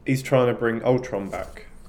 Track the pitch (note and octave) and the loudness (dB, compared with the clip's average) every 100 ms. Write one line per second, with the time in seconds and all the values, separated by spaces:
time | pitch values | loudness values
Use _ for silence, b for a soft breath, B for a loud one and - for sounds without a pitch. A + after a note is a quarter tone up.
0 | - C3+ - C3 B2 A#2+ A#2 A2+ A#2 B2+ | -2 -2 2 4 4 2 0 0 2 2
1 | - G2+ G2 F#2 - - - - | 0 -6 -6 -8 -10 -14 -18 -20